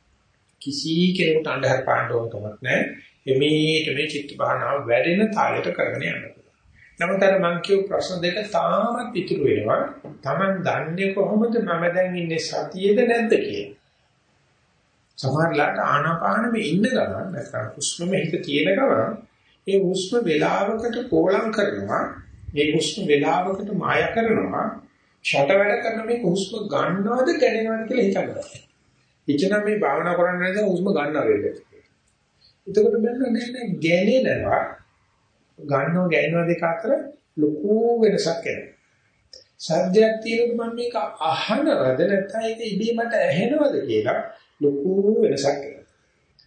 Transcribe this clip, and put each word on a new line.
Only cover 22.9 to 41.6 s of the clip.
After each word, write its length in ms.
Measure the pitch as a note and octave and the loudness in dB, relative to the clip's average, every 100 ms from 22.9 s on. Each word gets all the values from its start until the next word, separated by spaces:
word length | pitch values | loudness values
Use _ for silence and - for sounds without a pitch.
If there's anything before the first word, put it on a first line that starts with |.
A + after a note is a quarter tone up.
| - | -4
වේලාවකට 680 | E3 C#3+ D#3 F3 G3 G3 G#3+ | 2 2 4 0 0 -4 -4
මාය 300 | F#3 C#3 C#3+ E3+ | -4 0 0 0
කරනවා. 580 | A3 A3 - - - - - - _ _ _ - | 0 2 0 0 -2 -4 -6 -16 _ _ _ -2
ෂට 260 | C#3 F3+ | 2 4
වැඩ 280 | G3 G#3 A#3 | 4 4 2
කරන 220 | A3+ A3 | -2 -4
මේ 160 | A3 A#3+ | -2 0
හුස්ම 340 | E3+ G3 - A3 - | 0 0 -2 -6 -4
ගන්නවද 640 | C#3 C#3+ F#3+ G#3 B3 C4+ D#4+ | -2 0 0 0 0 2 4
දැනෙනවද 500 | B3 G#3+ A3 A3 A3+ | 2 2 -2 -4 -2
කියලා 200 | B3 G3 | 2 2
හිතනවා. 420 | F#3 B2+ A2 - - - _ _ _ _ _ - | 2 -2 -6 -12 -16 -20 _ _ _ _ _ -2
එච්චරම 360 | C3+ - - | 0 2 0
මේ 160 | G2+ G#2+ | 0 0
භාවනා 360 | C#3 D3+ F3 F3 | 0 0 0 2
කරන්නේ 260 | F3 F3+ | 2 2
නැතුව 260 | F#3 G3 G#3 | -2 0 0
හුස්ම 200 | F3 G3 | 0 0
ගන්නවා 380 | D#3 C#3+ D3+ A3+ | 0 0 0 2
වේද. 200 | - - - - - _ _ _ _ _ _ _ _ - | 2 0 -6 -14 -20 _ _ _ _ _ _ _ _ -2
එතකොට 260 | G#3 A3+ | 4 4
බලන්න 280 | A3+ A3+ B3+ B3 | 4 0 0 0
නෑ 180 | A3+ A#3 | 0 -2
නෑ 200 | B3+ A3 D#3 | -8 -6 -2
ගැනෙනවා. 840 | D#3+ F3+ G#3 C4 A3+ - - - - - _ _ _ _ _ _ _ - | 2 4 4 4 2 0 0 0 -2 -8 _ _ _ _ _ _ _ -16
ගන්නව 460 | D3 C#3 D#3 F3 F3+ | -2 0 2 0 2
ගැනෙනවා 380 | D3+ D3 E3+ E3+ | 2 2 0 0
දෙක 180 | E3+ | 0
අතර 280 | E3+ E3 - C#4+ - - _ | 0 -2 -2 -2 -2 -14 _
ලොකු 460 | - D4+ D3+ G3+ A3 A#3 A#3 | -2 0 0 0 2 2 4
වෙනසක් 480 | G#3+ F3 D#3+ E3 - | 4 2 0 -2 -4
එනවා. 300 | - - - _ _ _ _ _ - _ _ | -8 -10 -20 _ _ _ _ _ -20 _ _
සද්දයක් 580 | - E3 F#3 G3+ A3 A3 | -2 0 4 6 6 4
තියෙනකොට 380 | A3+ A#3 A#3 A3 | -2 0 0 0
මම 120 | A3+ | -4
මේක 220 | A#3 A#3+ A#3 - - D#3+ | -4 -4 -4 -6 -4 -2
අහනවද 760 | D3 - B3 | -2 0 0